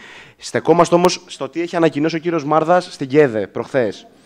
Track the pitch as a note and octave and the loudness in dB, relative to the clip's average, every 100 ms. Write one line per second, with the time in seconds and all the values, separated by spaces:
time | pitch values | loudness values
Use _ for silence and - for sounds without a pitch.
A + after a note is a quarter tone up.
0 | - - - _ - A#2+ B2+ E3+ E3 F3 | -12 -20 -20 _ -8 -4 2 4 4 4
1 | F3+ - - - C3+ E3 E3+ F3 D#3+ C#3 | 2 0 -8 -12 -10 -8 -6 0 0 0
2 | D#3 E3 E3 E3 C#3+ D#3 D#3 F3+ F3 - | -2 -4 -4 -4 0 0 2 0 0 -8
3 | C#3 C#3+ C#3+ A2 F#2+ A#2+ A2+ C#3 A2 F#2 | 0 4 4 2 -6 -8 -4 -2 -2 -4
4 | - _ | -14 _